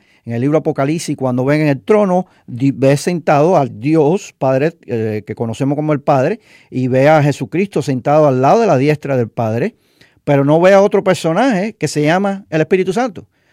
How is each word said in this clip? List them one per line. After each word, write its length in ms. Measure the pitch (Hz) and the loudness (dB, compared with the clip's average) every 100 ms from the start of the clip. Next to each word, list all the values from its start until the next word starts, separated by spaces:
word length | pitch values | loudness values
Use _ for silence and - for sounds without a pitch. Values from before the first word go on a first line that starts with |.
| _ _ | _ _
en 100 | - | -8
el 80 | 117 | -4
libro 180 | 135 151 | 0 0
Apocalipsis, 580 | 151 143 139 165 - 143 | -2 -2 -2 -4 -6 -4
cuando 260 | 131 123 | -4 -2
ven 180 | 131 151 | 0 0
en 60 | 151 | 0
el 140 | 131 | -2
trono, 460 | - 214 202 180 185 _ - | 0 2 2 0 -4 _ -14
di-, 260 | 123 139 | -2 -2
ve 240 | 127 135 143 | 2 2 2
sentado 640 | - 175 139 147 156 180 | -2 -4 0 2 4 2
al 220 | 127 107 | 0 -4
Dios 560 | 131 160 143 190 - - | 0 2 2 0 -6 -4
Padre, 400 | 135 131 151 165 - | 0 0 -2 -4 -8
eh, 380 | 117 110 107 104 | -6 -4 -6 -8
que 80 | |
conocemos 420 | 110 117 113 135 143 | -8 -8 -4 -4 -2
como 180 | 151 | -2
el 80 | 147 | -4
Padre, 380 | 156 139 139 220 _ - - | 0 0 0 -4 _ -20 -10
y 180 | 127 127 | -6 -2
ve 220 | 131 139 | 2 4
a 140 | 156 | 4
Jesucristo 580 | 143 135 120 160 202 170 | 2 -2 -4 -4 -2 -4
sentado 460 | 147 127 143 151 151 | -4 -4 0 2 2
al 140 | 127 | 2
lado 200 | 135 214 | 2 2
de 60 | 220 | 2
la 100 | 139 | 2
diestra 400 | 143 147 139 131 | 0 -2 -2 -4
del 120 | 113 | -4
Padre, 460 | - 113 113 190 - _ _ _ _ | -4 -4 -4 -6 -8 _ _ _ _
pero 220 | - 139 139 | -2 0 2
no 160 | 156 | 4
ve 120 | 185 | 6
a 80 | 196 | 6
otro 220 | 190 196 | 4 2
personaje 720 | 190 175 165 165 269 190 220 | 0 -2 0 0 0 0 -4
que 140 | - 151 | -6 -6
se 160 | 151 | -2
llama 420 | 147 180 202 196 - | 0 0 -2 -6 -4
el 100 | 160 | -2
Espíritu 320 | 156 190 185 | 0 0 0
Santo, 320 | 185 254 165 - _ _ | -2 -4 -6 -20 _ _